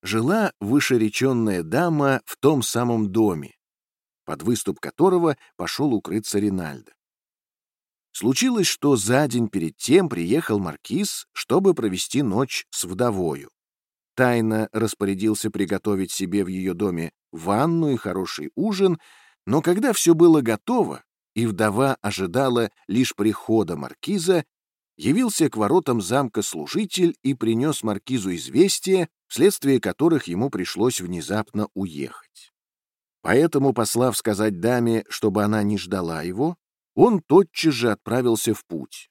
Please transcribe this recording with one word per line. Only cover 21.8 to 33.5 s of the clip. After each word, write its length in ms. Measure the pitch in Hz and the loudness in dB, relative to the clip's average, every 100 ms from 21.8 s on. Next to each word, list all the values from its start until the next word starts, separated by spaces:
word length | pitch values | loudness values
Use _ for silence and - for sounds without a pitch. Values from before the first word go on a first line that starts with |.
| 135 131 | 0 0
ожидала 680 | 101 95 95 90 139 120 110 _ - | -4 -4 -2 0 0 0 -2 _ -4
лишь 260 | 110 127 | 0 0
прихода 640 | - 104 101 - 113 87 80 | 0 0 0 0 0 0 -4
маркиза, 680 | 67 - - 202 170 180 - _ _ _ _ _ | -10 -10 -4 -2 2 0 0 _ _ _ _ _
явился 520 | 82 175 254 - 147 | 0 2 0 2 0
к 80 | 110 | 2
воротам 440 | 104 175 151 117 | 2 2 2 -2
замка 420 | 92 127 135 110 | 0 0 0 -4
служитель 760 | 101 82 73 175 214 - 175 - | -6 -6 -6 -4 -4 2 0 2
и 120 | 131 | -4
принес 500 | 135 110 113 143 139 | -2 0 0 0 -2
маркизу 500 | 110 101 - 127 95 | -4 -4 -4 -4 -2
известия, 720 | 87 - 98 190 - - 190 165 _ _ | -6 -4 4 4 4 0 0 0 _ _
вследствие 500 | - 175 - 139 131 | 2 2 4 2 2
которых 460 | 104 87 160 156 - | 0 0 2 2 -2
ему 240 | 85 135 | -4 -2
пришлось 500 | 110 90 - 117 - | -4 -6 0 0 0
внезапно 680 | 90 90 78 104 107 101 104 | -6 -8 -4 -4 -4 -6 -6
уехать. 800 | - 95 76 65 - _ - - _ _ _ _ _ _ _ | -6 -8 -6 -10 -12 _ -20 -20 _ _ _ _ _ _ _
Поэтому, 500 | - 113 165 | 0 2 4